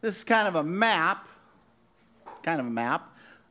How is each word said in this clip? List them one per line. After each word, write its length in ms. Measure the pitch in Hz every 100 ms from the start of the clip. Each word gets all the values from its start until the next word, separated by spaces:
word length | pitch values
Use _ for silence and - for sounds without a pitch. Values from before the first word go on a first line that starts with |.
this 160 | 226 196
is 60 |
kind 240 | - 226 208
of 80 | 170
a 80 |
map, 640 | 151 185 226 190 160 202 - - - _ _ _ _ _ _ _ - -
kind 180 | - 160
of 60 | 123
a 60 |
map 360 | 117 117 156 - - - - -